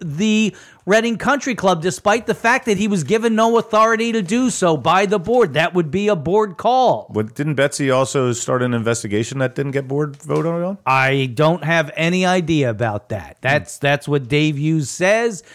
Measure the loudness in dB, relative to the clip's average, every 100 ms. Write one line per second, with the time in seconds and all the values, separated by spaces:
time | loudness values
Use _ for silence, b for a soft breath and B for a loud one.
0 | -10 -2 0 2 0 B B B 0 2
1 | 2 -2 -2 -2 -2 -2 0 0 -2 -2
2 | 0 0 0 -2 0 0 0 0 0 0
3 | 0 0 2 2 4 2 2 2 4 2
4 | 0 -2 0 0 0 0 2 2 2 2
5 | 2 0 2 2 2 2 0 0 -2 0
6 | 0 0 0 0 0 -2 0 2 4 2
7 | -2 -4 -4 -4 -4 0 0 0 0 2
8 | 2 0 0 -2 -2 -2 0 -2 -2 -2
9 | -2 -2 -2 -2 -4 -4 -4 -4 -4 -4
10 | -4 -8 -6 -4 -2 -4 -6 -6 0 2
11 | 2 0 -2 2 2 2 0 0 0 -2
12 | -2 0 2 0 0 0 0 0 -2 -4
13 | -6 -10 -10 -8 -2 -2 -2 -4 -2 0
14 | 0 -4 0 0 0 0 0 0 -2 -2
15 | 0 2 0 -4 -14